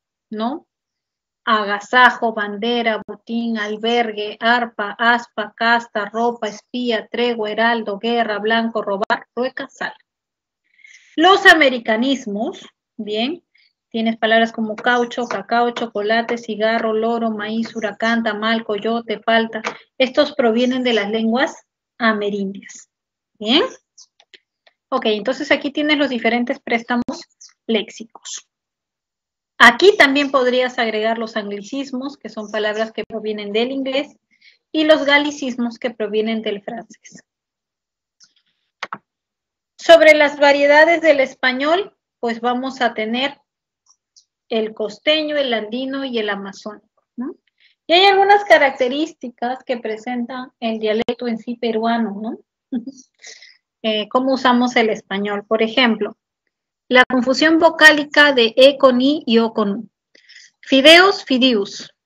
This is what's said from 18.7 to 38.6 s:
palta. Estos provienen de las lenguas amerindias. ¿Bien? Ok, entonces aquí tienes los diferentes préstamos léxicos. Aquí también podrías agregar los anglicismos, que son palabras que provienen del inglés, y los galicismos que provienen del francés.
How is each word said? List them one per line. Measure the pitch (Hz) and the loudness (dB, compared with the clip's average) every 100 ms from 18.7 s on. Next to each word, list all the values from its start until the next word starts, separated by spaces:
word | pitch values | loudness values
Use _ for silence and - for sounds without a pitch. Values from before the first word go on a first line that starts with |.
| 208 220 233 226 208 | -4 -4 -4 -4 -6
palta. | - 226 226 220 - - - - | 0 2 0 -4 -10 -10 -16 -2
Estos | 254 277 285 - | 0 2 0 2
provienen | 240 220 247 254 | 0 2 0 0
de | 247 | 0
las | 226 202 | 0 0
lenguas | 220 226 233 311 - _ _ _ - | -2 0 0 -2 -4 _ _ _ -4
amerindias. | 226 214 208 202 196 196 - - - _ _ _ _ _ | -2 -2 -2 -4 -6 -10 -16 -20 -20 _ _ _ _ _
¿Bien? | 208 277 494 - _ _ - _ _ - _ _ _ _ _ | 0 0 0 -6 _ _ -20 _ _ -20 _ _ _ _ _
Ok, | 262 233 | -2 0
entonces | 214 202 254 294 | -2 -2 -6 -2
aquí | 277 285 | -2 -2
tienes | 302 302 294 | -4 0 0
los | 285 | 0
diferentes | 247 233 233 247 269 | 0 0 0 -2 -6
préstamos | - 226 233 240 240 - - _ - _ - | -4 -6 -2 -4 -4 -10 -16 _ -20 _ -4
léxicos. | 220 202 - 226 - - - - _ _ _ _ _ _ _ _ _ _ - | -4 -4 -12 -20 -20 -16 -16 -16 _ _ _ _ _ _ _ _ _ _ 2
Aquí | 240 247 359 415 | 4 6 4 6
también | 285 269 285 | 4 2 0
podrías | 277 247 247 254 240 | 0 0 0 -2 -2
agregar | 226 214 220 226 | -4 -2 -2 -2
los | 220 226 | -4 -6
anglicismos, | 202 202 202 269 269 254 269 285 | -8 -10 -10 -10 -8 -8 -10 -12
que | 214 | -14
son | 220 208 | -14 -8
palabras | 214 208 214 220 | -4 -4 -2 -6
que | 220 214 | -6 -10
provienen | 226 214 208 202 | -8 -8 -8 -4
del | 208 247 | -2 -2
inglés, | 269 269 269 294 _ _ _ _ _ _ | -4 -4 -4 -6 _ _ _ _ _ _
y | 311 | 0
los | 311 311 277 | 4 4 4
galicismos | 285 294 285 269 233 240 226 | 2 0 -4 -8 -6 -6 -6
que | 254 | -10
provienen | 233 214 214 220 226 | -6 -4 -2 -2 -4
del | 220 202 | -6 -8
francés. | - 233 226 - - - _ _ _ _ _ _ _ _ _ _ _ _ _ _ | -10 -14 -16 -20 -20 -20 _ _ _ _ _ _ _ _ _ _ _ _ _ _